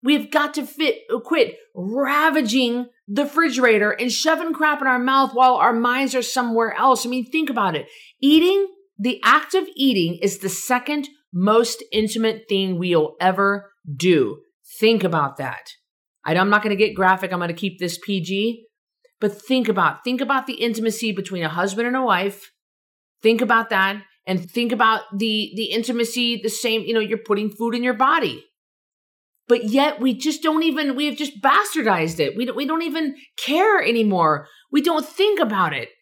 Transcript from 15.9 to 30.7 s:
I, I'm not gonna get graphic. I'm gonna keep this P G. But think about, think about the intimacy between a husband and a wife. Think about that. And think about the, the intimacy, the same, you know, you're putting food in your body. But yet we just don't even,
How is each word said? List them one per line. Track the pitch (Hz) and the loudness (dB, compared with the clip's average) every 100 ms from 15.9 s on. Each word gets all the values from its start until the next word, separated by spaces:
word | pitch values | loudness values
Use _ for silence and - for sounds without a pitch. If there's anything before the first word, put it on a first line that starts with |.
| _ _ _ | _ _ _
I, | - 170 | -2 0
I'm | 196 | 2
not | 208 | 2
gonna | 214 202 | 0 0
get | 214 | 0
graphic. | - 185 190 190 | 2 2 2 -2
I'm | 180 | -4
gonna | 175 | -4
keep | 170 196 175 | -4 -6 -6
this | 180 175 | -8 -8
P | - 196 | -4 -4
G. | 170 196 220 226 _ _ _ _ _ _ | -2 -2 -2 -4 _ _ _ _ _ _
But | 214 - | -4 -4
think | - 262 220 | -2 0 0
about, | 196 165 - | 2 0 0
think | 247 254 | -6 -4
about | 277 269 262 | -2 -2 -4
the | |
intimacy | 240 233 220 226 220 226 | -4 -4 -2 -4 -2 -4
between | 196 190 190 | -4 -6 -6
a | 160 | -4
husband | 170 202 196 233 | -2 -4 -2 -2
and | 262 | -2
a | |
wife. | 247 185 196 196 - _ _ _ _ _ _ _ | 0 0 -2 -6 -20 _ _ _ _ _ _ _
Think | 220 226 | 2 2
about | 233 226 226 | 2 0 2
that. | 196 190 202 - _ - | 0 0 -2 -12 _ -4
And | 185 180 | -4 -4
think | 240 240 | -4 -2
about | 226 220 220 - 202 | 2 2 2 -4 -4
the, | 226 214 208 196 | -2 -2 -4 -6
the | 220 | -4
intimacy, | 208 233 233 233 247 240 233 | -2 -2 -2 -2 0 -2 -2
the | 233 | -4
same, | 220 240 226 | -4 -2 -2
you | 208 | 0
know, | 226 | -2
you're | 214 220 | 0 -6
putting | 220 202 214 | -2 -2 -2
food | - 233 | -4 -4
in | 233 | -2
your | 247 | -2
body. | 220 262 320 208 120 _ _ _ _ _ _ _ _ _ _ _ | 0 2 2 -2 -6 _ _ _ _ _ _ _ _ _ _ _
But | 240 | 0
yet | 214 262 294 294 | 2 2 2 0
we | 262 | -2
just | 226 311 - | 0 -4 -2
don't | 311 311 | 0 2
even, | 330 | 0